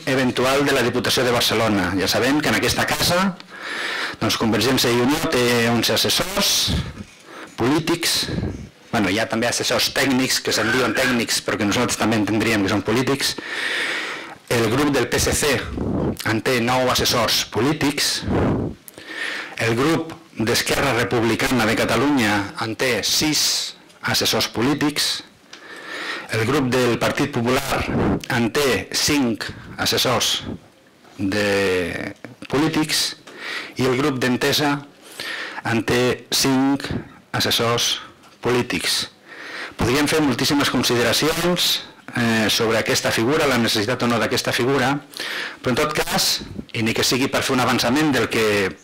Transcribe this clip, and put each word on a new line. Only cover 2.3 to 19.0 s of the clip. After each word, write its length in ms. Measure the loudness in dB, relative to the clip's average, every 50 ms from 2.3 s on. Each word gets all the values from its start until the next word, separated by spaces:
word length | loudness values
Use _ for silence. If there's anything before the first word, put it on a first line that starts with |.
| 2 2
que 100 | 2 0
en 80 | 0 0
aquesta 260 | 0 0 0 0 -2
casa, 500 | -2 -2 0 0 0 2 2 2 0 -2 -4 -12 -18 -16 -14 -10 -8 -8 -6 -6 -4 -4 -4 -6 -6 -6 -4
doncs, 180 | -2 -2 -2
Convergència 540 | 0 0 2 2 2 2 2 2 2 2 2
i 100 | 2 2
Unió 300 | 4 2 2 0 0 0
té 360 | 0 2 2 4 4 4 4 2
onze 240 | 2 2 2 2 2
assessors 800 | 2 2 0 0 0 -2 -2 -2 -2 0 0 0 0 0 0 0 0 -2 -4 -8 -14 -16 -18 -20 -20 -20 -20 -18 -18 -18 -12 -6
polítics, 720 | -2 0 2 2 2 2 0 0 0 0 0 -2 -2 -2 -2 -4 -4 -4 -4 -6 -8 -12 -16 -18 -20 -10 -4
bueno, 180 | -2 0 2 2
hi 80 | 2
ha 100 | 0 0
també 200 | -2 -2 0 0
assessors 420 | 0 0 0 0 0 0 0 0 0 0
tècnics, 460 | 0 2 2 2 2 2 2 0 -2 -2
que 100 | -2 -2
se'n 180 | 0 0 0
diuen 220 | 2 2 2 0 0
tècnics, 480 | 0 0 2 2 0 0 0 -2 -4
però 160 | -2 -2 -2
que 80 | 0 0
nosaltres 320 | 0 2 2 0 0 0
també 220 | 0 0 0 2 2
entendríem 420 | 2 2 0 0 2 2 2 2 2
que 60 | 2
són 140 | 0 0 0
polítics. 520 | 0 2 2 2 2 0 0 0 -2 -4 -6 -8 -6 -6 -4 -4 -2 -2 -2 -2 -2 -4 -4 -6 -8 -8 -10 -12 -14 -16 -12 -6
El 220 | -2 0 2 2 2
grup 240 | 2 2 2 2 2
del 140 | 2 2 0
P 80 | 0
S 160 | 0 0 0 0
C 220 | 0 2 2 0 0 -2 -4 -6 -4 -4 -2 -2 -2 -2 -2 -4 -4 -2 -2
en 120 | -2 0
té 180 | 0 0 0 2
nou 300 | 2 2 2 2 2 2
assessors 540 | 2 2 0 0 2 2 2 2 0 0 -2 -2
polítics. 720 | -2 0 2 2 2 2 0 0 0 0 0 -2 -2 -2 -2 -2 0 2 2 2 0 0 -2 -6 -8 -12 -18 -20 -20 -18